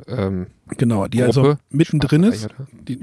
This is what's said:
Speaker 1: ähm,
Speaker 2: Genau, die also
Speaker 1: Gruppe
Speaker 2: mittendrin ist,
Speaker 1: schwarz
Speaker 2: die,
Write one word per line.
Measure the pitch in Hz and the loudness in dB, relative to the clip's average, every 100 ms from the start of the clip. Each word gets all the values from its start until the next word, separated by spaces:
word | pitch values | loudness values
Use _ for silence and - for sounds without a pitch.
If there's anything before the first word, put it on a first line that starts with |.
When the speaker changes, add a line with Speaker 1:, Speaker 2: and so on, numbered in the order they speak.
| - | -10
Speaker 1:
ähm, | 120 98 92 90 _ - - | -4 -4 -4 -8 _ -10 -2
Speaker 2:
Genau, | 120 107 98 | 0 0 0
die | 117 | 0
also | 123 131 | 2 4
Speaker 1:
Gruppe | 139 147 _ | 4 2 _
Speaker 2:
mittendrin | 143 165 151 127 151 | 0 0 0 0 2
ist, | 202 - | 2 0
Speaker 1:
schwarz | 214 - 135 - - | -6 -12 -18 -16 -12
Speaker 2:
die, | 123 | -10